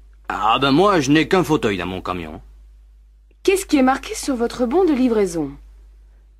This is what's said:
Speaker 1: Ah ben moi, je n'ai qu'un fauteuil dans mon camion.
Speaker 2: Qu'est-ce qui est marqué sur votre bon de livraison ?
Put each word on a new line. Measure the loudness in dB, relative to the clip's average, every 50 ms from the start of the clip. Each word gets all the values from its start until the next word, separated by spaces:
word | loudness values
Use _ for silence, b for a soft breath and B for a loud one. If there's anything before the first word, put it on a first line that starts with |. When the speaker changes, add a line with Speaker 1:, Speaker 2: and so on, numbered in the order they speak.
| -20 -20 -20 -18 _ -10
Speaker 1:
Ah | -6 -2 0 0 0 2
ben | 2 2
moi, | 4 4 4 4 4 2
je | 2 2
n'ai | 2 2 2 2
qu'un | 2 0 2
fauteuil | 2 0 0 0 -2 -2 -2
dans | -4
mon | -6 -6 -6
camion. | -6 -6 -6 -6 -8 -10 -12 -14 -18 -20 -20 -20 -20 -20 -20 -20 -20 -20 -20 -20 -20 _ _ _ _ _ _ _ -2
Speaker 2:
Qu'est-ce | -2 -2 -2 -2
qui | 0 2 2
est | 4
marqué | 2 2 0 -4 -10 -12
sur | -8 -6 -6 -4
votre | -2 -4 -4 -2 -2 -2
bon | 0 2 2 2
de | 2 2
livraison ? | 2 2 2 2 0 0 0 -2 -4 -6 -6 -8 -14 -20 -20 -20 -20 -20 -20 -20 -20 -20 -20 -20 -20 _ _ _